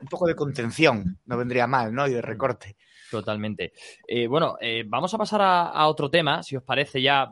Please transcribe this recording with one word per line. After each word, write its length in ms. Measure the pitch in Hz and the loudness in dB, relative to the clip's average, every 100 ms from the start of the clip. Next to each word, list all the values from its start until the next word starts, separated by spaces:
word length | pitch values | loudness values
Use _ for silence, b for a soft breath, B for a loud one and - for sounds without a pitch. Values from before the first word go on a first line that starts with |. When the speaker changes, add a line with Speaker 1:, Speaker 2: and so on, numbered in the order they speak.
Speaker 1:
un 60 | 135 | -10
poco 180 | 170 175 | -2 0
de 100 | 160 | 0
contención 840 | 143 131 117 127 156 113 92 95 - | -4 -2 -4 4 4 4 -2 -6 -6
no 120 | 120 | -4
vendría 300 | 123 123 120 | 0 0 2
mal, 260 | 131 113 | 2 0
¿no? 140 | 123 143 | 0 0
Y 60 | |
de 80 | 120 | 0
recorte. 520 | 113 110 139 113 101 - b b b | -4 -2 -2 -4 -10 -20 b b b
Speaker 2:
Totalmente. 640 | 113 107 107 107 95 87 b b b - | -6 -4 -4 -4 -6 -8 b b b -4
Eh, 180 | 120 117 | -2 0
bueno, 320 | 147 147 - | 2 0 -2
eh, 260 | 117 113 107 | -4 -4 -2
vamos 260 | 120 175 | -4 -2
a 40 | 220 | -4
pasar 220 | 214 214 | -2 2
a, 260 | 196 180 170 | 4 4 2
a 200 | - 156 | 2 2
otro 220 | 156 143 | 2 2
tema, 320 | 165 151 160 | 2 2 -2
si 120 | 170 135 | -4 -10
os 80 | |
parece 380 | - 127 143 135 | -2 -2 0 0
ya, 280 | 135 139 123 | 2 2 0